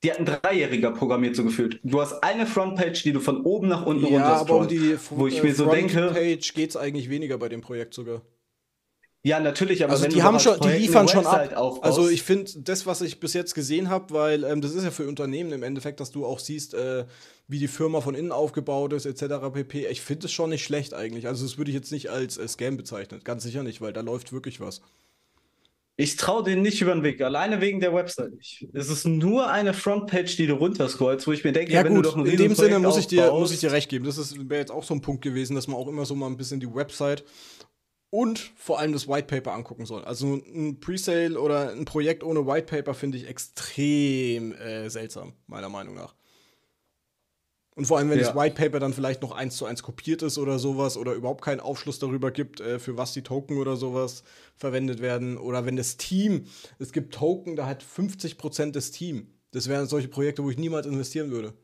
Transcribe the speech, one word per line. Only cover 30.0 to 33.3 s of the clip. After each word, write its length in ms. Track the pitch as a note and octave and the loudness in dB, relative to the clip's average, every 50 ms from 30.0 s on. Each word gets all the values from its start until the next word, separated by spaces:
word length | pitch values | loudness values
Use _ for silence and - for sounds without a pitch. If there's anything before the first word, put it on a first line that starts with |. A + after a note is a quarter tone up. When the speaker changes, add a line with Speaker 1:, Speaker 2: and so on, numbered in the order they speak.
| G#3 G#3 - F#3 F3 F3 - | 0 0 0 0 0 0 0
Speaker 1:
die 100 | - E3 | 0 2
du 80 | D3+ D3 | 2 4
runterscrollst, 720 | C3+ D3+ F3+ G3 - C#3 B2+ - - C3 B2+ C3 C3 - | 4 4 2 2 2 0 0 2 2 2 2 2 2 0
wo 60 | - D#3 | 0 -2
ich 100 | D3 - | 2 2
mir 80 | D3+ C3+ | 2 2
denke, 200 | D#3+ E3+ E3+ D#3+ | 2 2 4 6
Speaker 2:
Ja 100 | E3+ F3+ | 6 6
Speaker 1:
wenn 120 | D#3+ G3+ | 8 8
du 80 | G3 D3 | 6 6
Speaker 2:
gut, 0 | |
Speaker 1:
doch 140 | D#3 D3+ | 6 4
ein 80 | D#3 D3 | 4 2
Speaker 2:
in 120 | C#3+ E3+ | 4 6
dem 180 | F#3 G3 G#3 G#3 | 6 8 6 8
Sinne 240 | G3+ G#3 G#3 G3+ G3 | 8 8 8 8 8
Speaker 1:
Riesenprojekt 20 | |
Speaker 2:
muss 160 | F3+ F#3 G3 | 6 6 6
ich 120 | D#3 D3 - | 6 4 4
dir, 260 | F3 F3 F3 E3 | 6 6 8 8